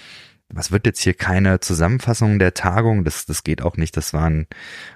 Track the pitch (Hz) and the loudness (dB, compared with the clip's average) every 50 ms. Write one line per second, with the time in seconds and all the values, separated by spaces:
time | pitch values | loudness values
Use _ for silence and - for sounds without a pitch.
0 | - - - - - - _ _ _ _ - 85 - - 90 107 - 107 - - | -20 -20 -20 -20 -20 -20 _ _ _ _ -10 -8 -4 -2 -2 2 2 0 0 2
1 | - 95 - - - 87 90 98 98 95 95 92 - - 90 80 82 92 123 127 | 0 0 0 0 -2 0 2 4 4 4 4 2 0 -2 0 2 2 2 2 0
2 | - 117 113 - 113 107 104 98 92 90 - - - 90 90 110 113 113 110 101 | 0 0 2 2 4 4 4 4 2 0 -2 0 -2 0 0 2 2 2 2 2
3 | 82 76 - - - - 78 - - 73 80 - - 87 - - 82 - - 92 | 0 -2 -4 -6 -8 -6 -8 -6 -2 -4 -4 -2 -2 -4 -2 -2 -4 -2 -2 -4
4 | - - - 78 80 80 78 78 78 - - - - - - - - - - | -4 -2 -2 0 2 2 2 0 -2 -6 -10 -20 -18 -18 -18 -18 -18 -12 -8